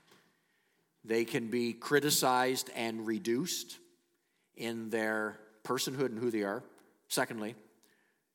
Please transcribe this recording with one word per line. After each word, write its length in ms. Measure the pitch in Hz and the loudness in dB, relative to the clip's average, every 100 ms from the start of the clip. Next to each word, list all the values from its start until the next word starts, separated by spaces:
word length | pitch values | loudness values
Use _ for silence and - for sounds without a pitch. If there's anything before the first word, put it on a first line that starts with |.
| _ - _ _ _ _ _ _ _ _ | _ -20 _ _ _ _ _ _ _ _
They 200 | 110 113 | -2 0
can 240 | 117 143 113 | 2 -2 -2
be 240 | 120 120 | 0 0
criticized 960 | 113 - 143 143 - 135 123 127 127 - | -2 2 4 4 2 4 4 4 0 -4
and 320 | - 113 113 110 | -4 -4 -2 -2
reduced 720 | 110 98 120 175 - - - - _ _ _ _ _ _ - | -2 2 0 0 -4 -8 -16 -20 _ _ _ _ _ _ -8
in 320 | 113 117 113 | -6 -4 -2
their 480 | 113 110 110 107 104 - - | 0 2 0 -2 -6 -18 -18
personhood 440 | - 127 - 135 131 | -2 0 0 0 -2
and 120 | 110 | 0
who 120 | 120 | 0
they 120 | 110 | 0
are. 220 | 101 110 - - - _ _ | 0 -2 -6 -20 -20 _ _
Secondly, 460 | - 127 117 107 120 - _ _ _ _ _ _ | -2 0 -2 -8 -10 -20 _ _ _ _ _ _